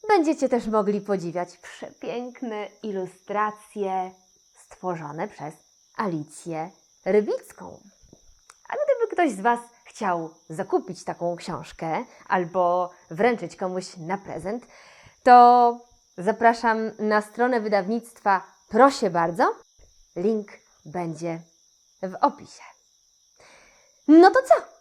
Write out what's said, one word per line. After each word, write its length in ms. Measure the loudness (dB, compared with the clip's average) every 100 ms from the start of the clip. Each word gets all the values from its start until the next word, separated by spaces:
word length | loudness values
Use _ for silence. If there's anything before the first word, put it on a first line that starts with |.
| 2
Będziecie 420 | 2 2 0 0
też 180 | -2 0
mogli 340 | -2 0 -4
podziwiać 560 | -4 -6 -4 -8 -8 -12
przepiękne 1080 | -20 -18 -18 _ -10 -10 -12 -12 -10 -10 -12 _
ilustracje 1300 | -10 -8 -8 -14 -8 -4 -4 -6 -16 -8 -4 -4 -6 -12 _ _ _
stworzone 760 | _ _ -12 -10 -8 -10 -10 -10
przez 260 | -10 -14 -14 _ _ _ -8
Alicję 760 | -6 -6 -10 -16 -12 -10 -10 _ _ _ 0
Rybicką. 760 | 0 0 -8 -10 -20 -20 -20 _ _ _ -20 _ _ _ -20 -10
A 40 |
gdyby 380 | -4 -2 0 -2
ktoś 200 | 0 -2
z 100 | 0
Was 180 | -2 -2 -6 _ -20
chciał 480 | -8 -4 -4 -6 -14 _
zakupić 540 | -10 -4 -4 -4 -12
taką 320 | -12 -6 -6 -6
książkę 680 | -10 -10 -12 -12 -6 -6 -8 -18 -4
albo 640 | -4 -2 0 0 0 -4 -8 _
wręczyć 440 | 0 0 0 -8 -8
komuś 420 | -6 -6 -10 -16
na 200 | -10 -10
prezent, 500 | -8 -12 -8 -10 -12 -20 -20 -20 -20 _
to 560 | 8 10 10 8 4 0 -14 _ _ -4
zapraszam 720 | -4 2 2 2 0 0 -4 -4
na 220 | 0 0
stronę 400 | -2 -2 0 0
wydawnictwa 800 | 0 -2 0 -6 -6 -6 -2 -2 -2 _ _
Prosie 400 | 4 4 4 -2
Bardzo. 460 | 0 -2 0 0 -2 _ _ -20 _ _ -4
Link 360 | -2 -2 -6 -20 _ _ -12
będzie 560 | -8 -8 -8 -8 -8 -12 _ _ _ _ _
w 100 | -12 -2
opisie. 420 | -2 -2 -20 -20 -20 _ _ _ _ _ _ _ -20 -20 _ _ _ _ 6
No 240 | 8 8
to 80 | 6
co? 140 | 4 2 2 -20